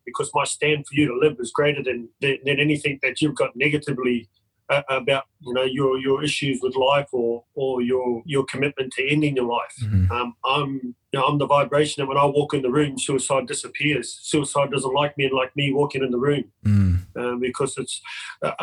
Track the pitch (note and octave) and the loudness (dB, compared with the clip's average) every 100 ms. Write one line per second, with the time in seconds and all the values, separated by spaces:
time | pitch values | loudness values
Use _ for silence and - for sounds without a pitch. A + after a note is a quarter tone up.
0 | B2 - C#3 C#3+ C3 - D3+ D3 C#3+ C#3+ | -12 -6 -2 -2 -2 -2 0 0 -2 0
1 | C#3 B2 D3+ C3+ A#2 - D3 C#3 C3 A#2+ | 0 2 0 0 -6 0 0 0 -4 -6
2 | A#2 - C#3 C3 C3+ C#3 D3+ D3 D3 C3+ | -8 -4 -2 -2 -2 0 2 2 -2 -2
3 | C3 B2 D3+ C3 C3 A#2+ D3 D3+ D3+ B2 | -4 0 -2 0 -4 0 0 0 -2 -2
4 | B2 A#2+ A2 _ _ _ - C#3 C#3 C3 | 0 -2 -4 _ _ _ -2 -2 0 -2
5 | B2+ C3+ - _ B2+ B2+ C3 C3 C3+ C3 | 0 -2 -2 _ -4 -2 0 0 0 0
6 | C3+ C3+ D3+ - C#3+ B2 B2+ C3 C3 C#3+ | 0 0 0 -2 -2 -2 -2 2 4 2
7 | C#3+ B2 A#2 A#2 _ C#3+ C3+ B2+ B2 B2+ | 0 -2 -2 -4 _ -4 -2 0 0 0
8 | B2 A#2 C3+ C#3 C3+ C3+ C#3+ C3+ C3 - | 0 -4 -2 -2 -2 -2 -4 -2 -6 -2
9 | C3+ D3+ D3+ C3 A#2+ A#2 - - G#2+ G2 | 0 2 2 0 0 -2 -4 -6 0 2
10 | F#2 A#2+ A#2+ - C3 C#3+ C#3 C3+ B2 - | 2 2 -4 -4 -2 0 0 -4 -8 -12
11 | - C#3 C3+ D3 C#3 C#3+ C3 C#3+ D3+ - | -6 0 2 2 4 4 4 2 2 0
12 | C3+ C#3 C#3+ C#3+ C#3+ C#3+ B2+ C#3+ C#3+ C3 | 0 4 4 4 0 0 2 2 2 -2
13 | - C3+ - C3+ B2 - A2 - D3 C3 | -2 -2 2 0 0 -8 -8 -2 0 0
14 | - - - D3+ C#3 C#3+ C#3 C#3 C3+ C3+ | -4 -10 0 0 2 0 0 0 0 0
15 | C#3+ - C3+ C3 B2+ C#3+ C#3 C3+ C#3+ C3+ | 0 0 0 2 -2 0 0 2 0 0
16 | C3 A#2+ C#3 C#3+ - _ G#2 G#2 F#2+ F2+ | 0 2 2 0 -2 _ 4 6 6 2
17 | F2+ A#2+ B2 B2 B2+ - C#3 - B2 - | -2 -6 -4 -2 -4 -2 -4 -4 -8 -8
18 | - - - - - - | -12 -14 -14 -6 -6 -4